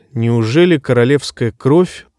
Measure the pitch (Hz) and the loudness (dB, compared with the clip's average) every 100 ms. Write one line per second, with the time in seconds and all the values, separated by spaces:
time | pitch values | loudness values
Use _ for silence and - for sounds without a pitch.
0 | _ 120 117 117 110 151 180 147 - 120 | _ -4 0 0 0 2 2 2 0 0
1 | 120 143 - - 117 - 131 160 180 - | 2 0 -4 -6 -6 -2 0 2 0 -6
2 | - | -20